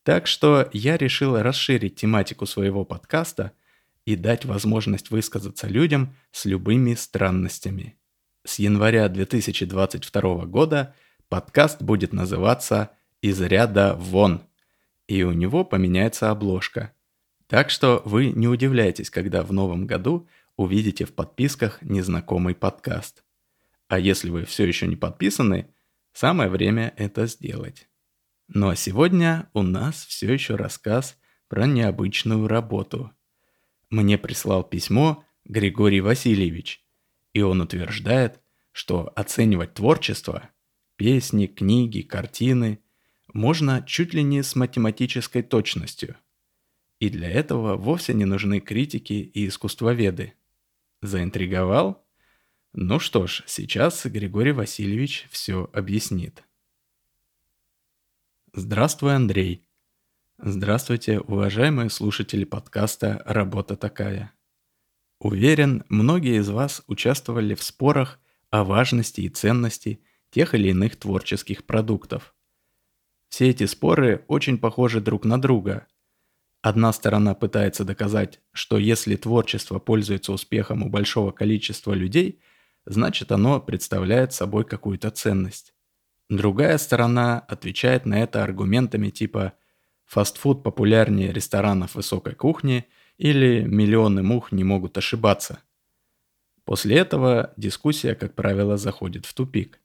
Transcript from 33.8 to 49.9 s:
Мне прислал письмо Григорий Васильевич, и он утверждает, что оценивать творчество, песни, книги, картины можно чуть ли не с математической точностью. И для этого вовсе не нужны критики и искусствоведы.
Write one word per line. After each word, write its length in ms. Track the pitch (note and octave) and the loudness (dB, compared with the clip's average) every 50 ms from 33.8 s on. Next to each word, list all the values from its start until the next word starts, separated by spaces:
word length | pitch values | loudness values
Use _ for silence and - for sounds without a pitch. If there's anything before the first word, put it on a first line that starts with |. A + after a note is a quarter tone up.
| _ _ | _ _
Мне 280 | A2 A2 G#2 G2+ G#2 | 0 2 4 4 4
прислал 480 | G2 - - - - - G#2 G2 F#2 F2 | 2 0 -6 -10 -6 -2 0 0 0 -2
письмо 580 | - - F2+ - - G2 A2 D3 D#3+ D3+ D3+ _ _ _ _ _ | -4 -6 -6 -2 2 2 4 4 4 2 -2 _ _ _ _ _
Григорий 560 | - G#2 A2 G2+ G2 G2 A2 G#2 G#2 G2 F#2+ | -6 -2 0 0 0 2 4 4 4 4 4
Васильевич, 840 | F#2 G2+ B2 C3 - B2 A2 G2 F#2+ E2+ E2 F2 - - - _ _ _ _ _ _ _ _ _ _ _ | 4 2 0 2 2 2 2 4 2 0 -2 -6 -10 -14 -16 _ _ _ _ _ _ _ _ _ _ _
и 100 | _ G#2 | _ 0
он 200 | G2+ F#2+ F#2 F#2 | 2 2 2 2
утверждает, 800 | E2+ E2 - F2+ F2+ - G#2 - - - A#2 C3 B2+ A2 - _ _ _ _ _ _ _ _ | 0 -2 -4 -8 -6 -6 -8 -6 -2 0 2 2 2 0 -4 _ _ _ _ _ _ _ _
что 400 | - - - - F2 E2 - _ | -16 -6 -4 -4 -4 -4 -6 _
оценивать 600 | - G#2 - - - A#2 A2 G2+ F2 D#2+ - _ | -8 -8 -4 0 2 4 4 4 2 -2 -6 _
творчество, 720 | - G2 B2+ D#3+ - - - G#2+ - - - E2+ - - - _ _ _ _ _ _ _ _ _ | 0 2 2 2 2 0 -6 -6 -6 -8 -8 -8 -8 -10 -16 _ _ _ _ _ _ _ _ _
песни, 480 | - G2 A#2 C3+ C3 B2 - - G#2 G2+ | -2 2 2 2 2 0 0 0 0 0
книги, 560 | F#2+ - - G2 G2 A2 B2 B2 A#2 G#2+ G2 | -2 -4 -2 2 2 4 4 2 0 -4 -8
картины 800 | G2 - - F#2+ F#2 - - - A#2 B2+ C3 B2 A#2 A2 G#2+ G#2+ _ _ _ _ _ _ _ _ _ _ - | -8 -6 -8 -8 -8 -8 -6 -2 0 2 2 2 2 0 -2 -6 _ _ _ _ _ _ _ _ _ _ -4
можно 480 | G#2 G#2+ B2+ E3 D#3+ D3+ C#3 C3+ B2+ | 0 0 2 2 2 2 0 0 -2
чуть 320 | - - - - F3 E3+ - | -2 -6 -4 -4 -4 -2 0
ли 100 | D#3+ D3 | 0 0
не 200 | C#3 C#3+ C#3 C3 | 2 0 0 -2
с 140 | C3 - | -2 -2
математической 840 | B2+ B2 B2 - B2 A2+ A2 G#2+ - B2+ A#2+ - B2+ A#2 - - B2 | -2 -2 -2 0 -2 -2 -2 0 -2 -4 -2 -2 -6 -8 -4 -4 -4
точностью. 760 | A2+ _ - A2+ A2 - - - D#2 - - - - - - _ _ _ _ _ _ _ _ _ _ _ _ _ _ _ _ _ | -2 _ 0 0 0 0 -6 -6 -8 -10 -12 -12 -14 -14 -14 _ _ _ _ _ _ _ _ _ _ _ _ _ _ _ _ _
И 80 | A2 | -4
для 220 | G2+ - E2 E2+ F2 | -4 -4 -4 -6 -2
этого 480 | F2+ B2+ D#3 D3+ C#3 A#2+ A2 G#2+ F#2+ | -2 -2 -2 0 -2 -2 -2 -2 -2
вовсе 360 | G2 F#2+ A#2+ D#3+ E3+ - - A#2 | -2 0 -2 -2 -2 -2 -2 0
не 120 | G#2+ G2+ | 0 2
нужны 340 | F#2+ G2 F#2+ G2+ G2+ G2+ G2 | 0 0 0 0 0 -2 -2
критики 540 | - - G#2+ A2+ C#3+ D3 - B2+ - - G#2 | -2 -4 -4 -2 -2 -2 -4 -10 -6 -4 -6
и 340 | G#2 - - _ G#2 G#2 | -6 -6 -6 _ -4 -4
искусствоведы. 840 | F#2+ - - - G2+ - - A2+ A2+ | -4 -4 -6 -8 -8 -6 -2 0 0